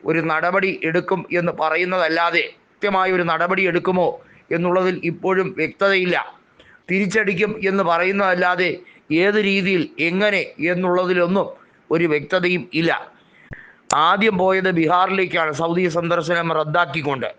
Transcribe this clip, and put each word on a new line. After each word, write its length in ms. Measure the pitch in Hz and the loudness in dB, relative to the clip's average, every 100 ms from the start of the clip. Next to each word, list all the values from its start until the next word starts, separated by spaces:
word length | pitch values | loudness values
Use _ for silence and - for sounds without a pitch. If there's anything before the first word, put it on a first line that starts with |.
| - | 0
ഒരു 120 | 165 160 | 0 0
നടപടി 400 | 156 170 190 196 190 160 | 0 2 2 0 -2 -2
എടുക്കും 320 | 170 170 190 - 175 | -2 0 -4 -2 -2
എന്ന് 140 | 170 - | -2 -2
പറയുന്നതല്ലാതെ 800 | 156 160 180 185 160 165 170 170 131 - _ | 0 0 0 0 0 2 2 0 -2 -10 _
കൃത്യമായ 420 | _ 202 190 185 185 | _ -2 0 2 2
ഒരു 80 | 170 | 0
നടപടി 340 | 160 175 190 185 | 0 0 0 0
എടുക്കുമോ 360 | 170 175 180 160 - - - _ 170 | 0 0 0 0 -2 -18 -20 _ -2
എന്നുള്ളതിൽ 380 | 175 180 185 180 170 | 2 2 2 0 -4
ഇപ്പോഴും 380 | - 180 190 180 - | -4 0 0 -2 -4
വ്യക്തതയില്ല. 540 | 160 - 196 190 180 156 - - _ _ - - - | -6 0 0 2 0 -2 -4 -14 _ _ -20 -20 -4
തിരിച്ചടിക്കും 600 | 185 202 220 202 180 208 214 190 | -2 2 0 0 0 -2 -2 -2
എന്ന് 140 | 196 175 | 0 2
പറയുന്നതല്ലാതെ 800 | 170 185 196 196 180 180 180 175 - - - _ 156 | 2 0 0 0 2 2 0 -2 -4 -12 -20 _ 2
ഏത് 180 | 196 208 196 | 2 2 0
രീതിയിൽ, 340 | 196 190 185 139 - 160 | 0 0 0 -2 -4 -2
എങ്ങനെ 320 | 185 208 196 131 - 160 180 | 0 0 0 -4 -4 -2 0
എന്നുള്ളതിലൊന്നും 760 | 185 180 180 180 175 196 - - - _ _ | 0 0 2 2 2 0 -2 -8 -20 _ _
ഒരു 180 | 160 170 151 | 0 2 0
വ്യക്തതയും 500 | 143 185 180 180 - 156 | 0 0 0 -2 -2 -2
ഇല്ല. 200 | 165 127 - - _ _ - - - - _ 139 160 | 0 -2 -6 -20 _ _ -20 -20 -20 -20 _ 0 2
ആദ്യം 300 | 196 220 190 185 | 2 2 2 2
പോയത് 260 | 190 185 170 | 2 2 0
ബീഹാറിലേക്കാണ് 720 | 160 180 185 190 180 170 156 143 | 2 2 2 0 0 0 -2 -2
സൗദി 260 | 165 175 185 160 | -2 0 0 -2
സന്ദർശനം 580 | 170 170 156 170 165 156 | -2 -2 0 -2 0 -2
റദ്ദാക്കിക്കൊണ്ട്. 680 | 151 170 170 151 143 135 113 | 0 0 0 -2 -4 -4 -6